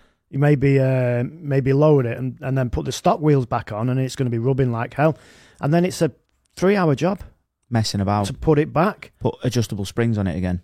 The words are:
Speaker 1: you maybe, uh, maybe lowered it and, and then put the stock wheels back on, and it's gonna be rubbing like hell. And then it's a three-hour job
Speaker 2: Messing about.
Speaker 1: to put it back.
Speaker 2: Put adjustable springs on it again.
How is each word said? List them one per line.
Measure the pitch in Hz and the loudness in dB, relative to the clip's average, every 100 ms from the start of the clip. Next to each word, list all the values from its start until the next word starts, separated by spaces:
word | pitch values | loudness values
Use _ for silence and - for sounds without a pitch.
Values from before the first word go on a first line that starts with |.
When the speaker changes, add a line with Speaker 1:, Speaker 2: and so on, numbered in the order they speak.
| _ _ _ | _ _ _
Speaker 1:
you | 139 | 0
maybe, | 143 147 139 139 | 2 4 4 4
uh, | 131 131 123 120 | 2 2 0 0
maybe | 123 160 156 139 131 | -2 -6 -2 -2 2
lowered | 135 151 147 117 | 4 4 4 2
it | 120 | -4
and, | 131 120 | -8 -8
and | 135 131 | -4 -2
then | 123 | -2
put | - | -4
the | 135 | -6
stock | - 175 180 | -2 0 2
wheels | 151 143 123 | 2 2 2
back | 120 - | -4 -6
on, | 104 123 | -4 -2
and | 131 | -2
it's | 131 - | -4 -4
gonna | 127 | -2
be | 117 | -2
rubbing | 120 135 131 | 0 0 0
like | 117 117 | -2 -6
hell. | - 156 - - - - _ | 0 0 0 -10 -20 -20 _
And | 143 | 0
then | 165 | 2
it's | 180 - | 0 0
a | 156 - _ _ _ - | -2 -2 _ _ _ -2
three-hour | 180 202 170 | 2 2 2
job | 131 170 202 - _ _ _ _ | 2 0 -2 -10 _ _ _ _
Speaker 2:
Messing | 117 104 101 | -2 -2 -2
about. | 98 104 98 | 0 0 -2
Speaker 1:
to | |
put | 135 - 147 | -2 0 2
it | 151 | 0
back. | 123 190 - - _ | 0 -2 -2 -14 _
Speaker 2:
Put | 127 - | -6 -4
adjustable | 127 120 107 104 98 | -4 -2 -4 -6 -6
springs | - 117 107 | -2 -2 0
on | 95 | -2
it | 82 | -2
again. | 90 90 | -4 -4